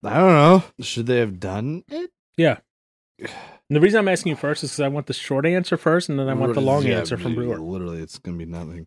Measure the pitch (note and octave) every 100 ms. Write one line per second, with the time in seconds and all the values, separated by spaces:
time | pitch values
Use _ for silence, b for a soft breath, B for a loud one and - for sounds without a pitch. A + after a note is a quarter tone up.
0 | A#2 B2 F#3 D#3+ D3 F#3 - _ B2 -
1 | A#2 B2+ A2+ F#2 F#2 F#2+ A#2+ D#3+ - D4
2 | F4 _ _ - E3 A#2+ _ _ _ _
3 | _ _ - - - - _ D3 F3 A3
4 | G3 F3+ F#3 D3 D3 D3+ C#3 - C#3 C#3+
5 | C#3+ C3 - C3+ D#3 F3+ F3+ D#3+ - E3
6 | F3 C#3 C3+ C3+ C3 A#2+ C3+ C#3+ B2+ A2+
7 | E2 A#2 - A2+ A#2+ G2 D#2+ F#2 F2 E2
8 | D#2+ - - F2 E2 E2+ E2 E2